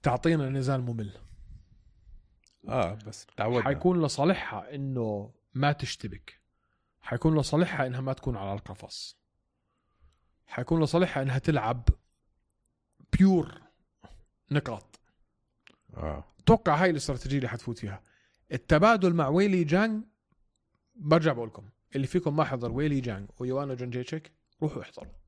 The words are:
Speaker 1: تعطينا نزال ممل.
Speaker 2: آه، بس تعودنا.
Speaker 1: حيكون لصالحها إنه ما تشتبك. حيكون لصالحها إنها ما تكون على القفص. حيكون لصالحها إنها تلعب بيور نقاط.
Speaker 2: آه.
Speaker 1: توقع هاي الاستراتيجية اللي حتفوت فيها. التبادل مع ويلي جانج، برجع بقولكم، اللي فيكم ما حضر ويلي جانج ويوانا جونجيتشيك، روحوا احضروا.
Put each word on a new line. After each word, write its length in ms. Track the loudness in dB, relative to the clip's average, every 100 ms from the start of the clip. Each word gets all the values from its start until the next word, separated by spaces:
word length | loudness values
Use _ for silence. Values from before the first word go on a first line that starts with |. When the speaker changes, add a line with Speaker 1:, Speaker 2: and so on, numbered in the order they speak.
Speaker 1:
تعطينا 460 | 0 2 2 2 0
نزال 320 | -2 0 -2
ممل. 360 | -2 -6 -8 -12 -20 -20 -20 -20 -20 -20 _ _ -20 -20 _ _ _ _ -6
Speaker 2:
آه، 260 | -2 -2
بس 320 | -4 -12 -16 -18
تعودنا. 380 | -4 0 0
Speaker 1:
حيكون 420 | 0 2 2 2 0
لصالحها 720 | 2 2 2 -4 -10 -10 -8
إنه 580 | -4 -2 -2 -4 -8 _ _
ما 180 | 0 0
تشتبك. 680 | 0 -4 -8 -10 -12 -18 _ _ _ _ _ _ _
حيكون 380 | -6 2 4 4
لصالحها 480 | 2 2 2 0 -2
إنها 140 | -2
ما 120 | -4
تكون 240 | -4 -4 -4
على 160 | -4
القفص. 680 | -6 -8 -16 -14 -14 -16 -18 _ _ _ _ _ _ _ _ -20 _ _ _ _
حيكون 360 | -10 -2 0
لصالحها 400 | 2 2 0 0
إنها 140 | -2 -2
تلعب 520 | 0 0 -2 2 2 0 _ _ _ _ _ _ _ _ _ _ -4
بيور 480 | 6 6 6 2 -10 -20 _ _ _ -20 -20 _ _ _
نقاط. 480 | -2 -2 -10 -12 -20 _ _ _ _ _ _ _ _ _
Speaker 2:
آه. 300 | -8 -8 -8 -12 _ 4
Speaker 1:
توقع 380 | 6 6 2
هاي 60 | 2
الاستراتيجية 480 | 0 -4 -6 -2 -2
اللي 120 | -2
حتفوت 280 | -8 -10 -10
فيها. 260 | -10 -12 _ _ _ _ _
التبادل 640 | -10 2 6 6 6 4
مع 140 | 2 2
ويلي 360 | 2 4 2
جانج، 400 | 4 2 2 -2 -10 _ _ _ _ _ _ _ _ -8
برجع 380 | 4 4 4
بقولكم، 360 | -2 -6 -12 -20 _ _ -4
اللي 120 | -2
فيكم 280 | -2 0 0
ما 80 |
حضر 280 | 0 -2 -4
ويلي 300 | -2 0 0
جانج 280 | -2 -8 -10 -10
ويوانا 340 | -6 -4 -4
جونجيتشيك، 580 | -6 -6 -6 -6 -10 -12 _ _ _
روحوا 200 | -4 -4
احضروا. 320 | -14 -16 -18 -20